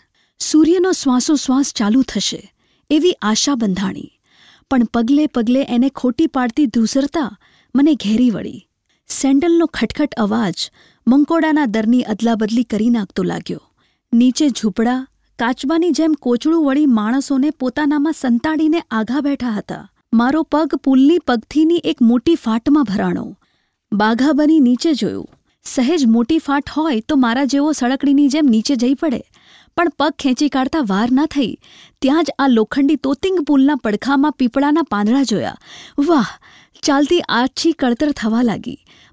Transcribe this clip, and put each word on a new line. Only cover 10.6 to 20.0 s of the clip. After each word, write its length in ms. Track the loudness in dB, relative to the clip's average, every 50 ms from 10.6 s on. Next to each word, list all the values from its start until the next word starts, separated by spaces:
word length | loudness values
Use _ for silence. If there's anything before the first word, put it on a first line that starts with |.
| -10 -12 _ _ _ _ _ _ 0
મંકોડાના 580 | 2 4 4 4 2 2 2 2 2 2 0 0
દરની 360 | 0 -2 0 0 2 0 0
અદલાબદલી 640 | 0 -2 -4 -2 0 0 0 0 -2 -2 -2 -2 -2
કરી 260 | -2 -2 -2 0 0
નાખતો 340 | 0 0 -2 -4 -6 -4 -4
લાગ્યો. 380 | -4 -4 -6 -8 -10 -12 -12 -14 _ _ _ _ _ _ _ _ _ 2
નીચે 360 | 2 2 2 2 2 0 0
ઝૂંપડા, 580 | 0 -2 -4 -4 -2 -2 -2 -2 -2 -4 -6 -10 _ _ _ _ _ -6
કાચબાની 520 | -4 -4 -4 -4 -4 -2 0 0 0 0
જેમ 220 | 0 2 2 0 0
કોચડું 520 | 0 0 -2 -2 0 0 0 2 2 2
વળી 200 | 2 2 2 2
માણસોને 640 | 2 2 2 0 0 -2 -2 -2 -2 0 0 0 -2
પોતાનામાં 640 | -2 -4 -4 -4 -2 -2 0 0 0 0 0 -2 -2 -2
સંતાડીને 580 | -2 0 0 0 0 -2 -2 0 0 0 0 0 -2 -4
આઘા 280 | -4 -4 -2 -2 -2 -2
બેઠા 320 | -2 -2 -2 -4 -4 -4
હતા. 400 | -6 -6 -8 -10 -12 -14 -14 -18 _ _